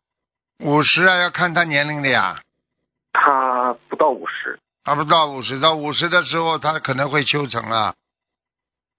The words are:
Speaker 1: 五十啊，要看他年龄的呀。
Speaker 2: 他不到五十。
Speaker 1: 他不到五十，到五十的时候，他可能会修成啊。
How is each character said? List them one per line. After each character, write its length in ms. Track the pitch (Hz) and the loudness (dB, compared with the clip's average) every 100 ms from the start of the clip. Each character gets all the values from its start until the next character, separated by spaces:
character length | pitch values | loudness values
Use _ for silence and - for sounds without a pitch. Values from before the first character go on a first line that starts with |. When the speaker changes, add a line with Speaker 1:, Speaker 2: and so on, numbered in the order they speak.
| _ _ _ _ _ _ | _ _ _ _ _ _
Speaker 1:
五 240 | 147 147 | 0 2
十 200 | 139 160 185 | 2 4 4
啊， 120 | 180 | 4
要 120 | 175 | 0
看 240 | 160 175 170 | 0 0 0
他 80 | |
年 240 | 165 143 147 | 0 0 0
龄 160 | 147 | -2
的 60 | 139 | 0
呀。 260 | 120 95 85 - _ _ _ _ _ _ | 2 0 -4 -16 _ _ _ _ _ _
Speaker 2:
他 640 | - 151 135 131 123 127 120 _ | 0 2 2 2 0 -2 -4 _
不 60 | - | 0
到 140 | 156 | 0
五 180 | 113 85 | 0 -8
十。 320 | - 127 - _ _ | -10 -10 -12 _ _
Speaker 1:
他 100 | - | -4
不 100 | 147 | -2
到 240 | 151 165 151 | 2 2 2
五 140 | 135 | -4
十， 180 | 110 135 | -8 0
到 140 | 160 | 0
五 180 | 160 147 | 2 -2
十 160 | 131 170 | -2 2
的 140 | 175 | 0
时 160 | 135 160 | 0 -2
候， 220 | 165 156 | -2 0
他 180 | 151 156 | -2 -2
可 160 | - | -4
能 160 | 131 143 | -2 0
会 140 | 147 | 0
修 240 | 135 147 139 | 0 -2 -2
成 160 | 117 | -6
啊。 320 | 107 113 104 - _ _ _ _ _ _ _ _ _ | -2 0 0 -4 _ _ _ _ _ _ _ _ _